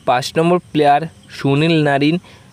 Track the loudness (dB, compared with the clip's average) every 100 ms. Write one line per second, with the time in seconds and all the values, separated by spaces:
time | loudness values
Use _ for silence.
0 | -2 -2 -2 -2 0 0 -2 0 2 2
1 | -2 -12 -20 -6 -2 0 0 0 0 0
2 | 0 -2 -8 -20 -20